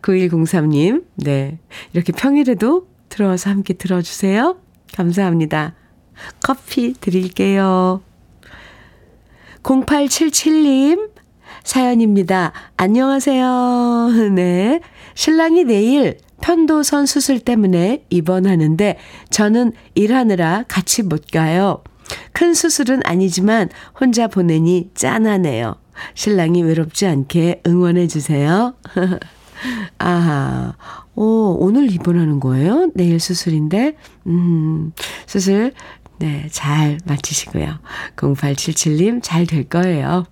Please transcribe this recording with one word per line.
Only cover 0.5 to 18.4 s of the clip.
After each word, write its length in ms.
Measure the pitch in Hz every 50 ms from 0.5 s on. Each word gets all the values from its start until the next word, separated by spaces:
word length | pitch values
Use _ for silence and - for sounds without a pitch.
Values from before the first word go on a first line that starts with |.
| - 175 151 151 151 143 151 185 240 330 359 _ _
네, 440 | - 151 143 143 139 135 139 156 160 _ _ - - - -
이렇게 220 | - 170 170 - 170
평일에도 760 | - - 269 277 294 294 247 247 175 214 240 311 370 359 _ _ _ _ _
들어와서 400 | - - 208 196 185 180 - 202
함께 240 | 202 202 196 - 180
들어주세요. 800 | - - 180 185 180 170 - - - - 190 196 214 254 339 370 359 _ _ _ _ _ - -
감사합니다. 800 | - 180 170 175 196 196 185 170 165 160 151 151 156 151 160 170 _ _ _ _ _ _ _ _ - - - - _
커피 520 | - - 269 - - - - - 240 240 254
드릴게요. 1040 | - - 196 175 185 185 185 - - 190 196 196 196 190 190 185 185 185 185 185 190 - _ _ _ _ _ - _ - - - - - - - - - - _ _ - _ _ _ _ _ - _ - - - -
공팔칠칠님 1500 | _ - 262 262 262 - 294 294 285 269 - - 330 311 277 - - 311 311 311 302 285 269 262 269 285 330 381 427 427 _ - _ _ _ _ _ - - - _
사연입니다. 880 | - - 262 254 247 247 233 226 214 208 196 185 165 190 185 175 156 - - - - _
안녕하세요. 1500 | - 180 190 214 247 262 269 269 269 262 294 269 254 254 254 254 247 247 247 247 240 240 240 240 233 233 240 233 226 220 208 196
네, 440 | 180 180 180 175 180 190 226 285 339 330 - _ - - - -
신랑이 500 | - - - 320 320 320 330 320 349 349
내일 520 | 247 226 196 208 233 269 294 254 165 - - _ _ _ _
편도선 640 | - - 349 330 320 294 320 302 294 - - 285 285
수술 340 | 269 - 294 269 - 269 233
때문에 640 | - - 240 226 208 190 180 170 170 190 247 302 _ _
입원하는데 880 | - 180 160 165 185 185